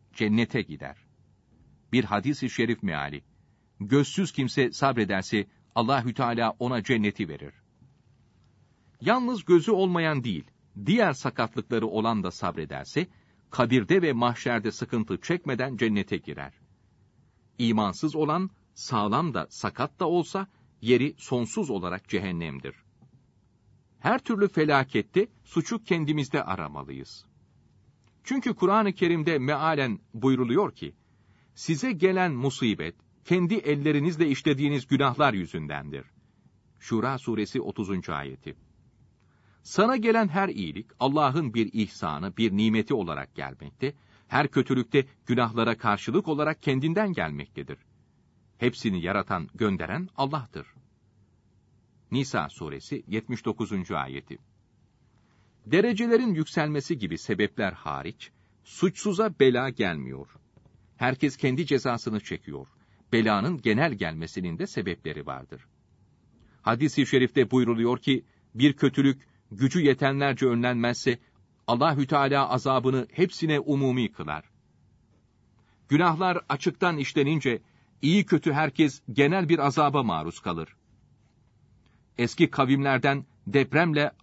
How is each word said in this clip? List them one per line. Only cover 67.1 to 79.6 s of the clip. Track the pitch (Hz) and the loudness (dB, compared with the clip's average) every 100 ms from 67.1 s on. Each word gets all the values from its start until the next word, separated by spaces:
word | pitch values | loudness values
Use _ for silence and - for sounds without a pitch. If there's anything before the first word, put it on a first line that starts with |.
| 131 123 139 113 | 4 4 4 4
buyruluyor | 127 117 113 117 127 | 4 2 2 2 0
ki, | - 131 - _ _ | 0 0 -2 _ _
bir | 110 143 | 4 4
kötülük | 139 139 139 139 135 _ _ - | 4 2 4 2 2 _ _ -14
gücü | 101 135 180 | 0 0 4
yetenlerce | 147 131 139 139 143 127 131 | 4 4 2 2 0 2 2
önlenmezse, | 117 123 120 120 117 131 120 _ _ _ _ - | 2 0 0 0 0 -2 -2 _ _ _ _ -2
Allahü | 120 156 143 135 | 2 2 2 2
Teala | 147 139 139 139 | 2 4 2 2
azabını | 123 139 131 127 131 - | 0 2 2 2 0 -2
hepsine | - 175 - 160 147 | 0 0 0 0 0
umumi | 143 139 135 127 110 | 0 0 2 0 -2
kılar. | - 76 76 - _ _ _ _ _ _ _ _ _ _ _ _ _ - | -4 -8 -8 -10 _ _ _ _ _ _ _ _ _ _ _ _ _ -2
Günahlar | 147 175 160 185 175 - | 2 2 2 0 0 -2
açıktan | 143 180 - 180 156 | -2 -2 0 0 0
işlenince, | 135 156 139 156 135 113 _ _ _ _ | -2 0 2 2 0 -2 _ _ _ _
iyi | 139 202 - | 2 4 4
kötü | 156 247 | 2 2
herkes | 147 156 - 151 - - | 0 0 2 2 0 -4
genel | 117 143 190 165 | 2 4 4 2
bir | |
azaba | 165 | 2